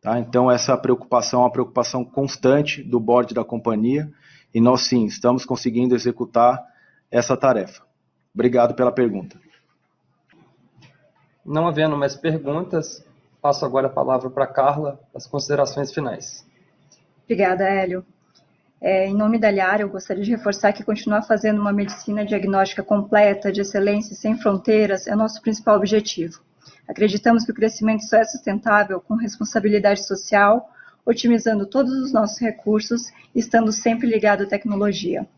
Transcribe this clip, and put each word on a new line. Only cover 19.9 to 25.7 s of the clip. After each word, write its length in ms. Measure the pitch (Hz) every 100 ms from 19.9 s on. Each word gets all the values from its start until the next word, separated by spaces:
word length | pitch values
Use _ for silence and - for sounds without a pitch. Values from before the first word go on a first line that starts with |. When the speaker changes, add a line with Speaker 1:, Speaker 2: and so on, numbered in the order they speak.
| 190 - 190
Speaker 3:
de 60 | 202
reforçar 420 | 233 208 202 208
que 100 | 208
continuar 400 | 208 214 - 208
fazendo 380 | 214 214 214 214
uma 120 | 208
medicina 540 | 202 202 - - 208 208
diagnóstica 560 | 208 185 190 190 -
completa, 680 | 196 208 202 214 208 196 202
de 80 | 196
excelência 520 | 196 208 196 208 214
e 40 | -
sem 200 | 220 226
fronteiras 720 | 220 196 208 214 208 190 -
é 80 |
nosso 260 | 202 220 -
principal 360 | - 214 -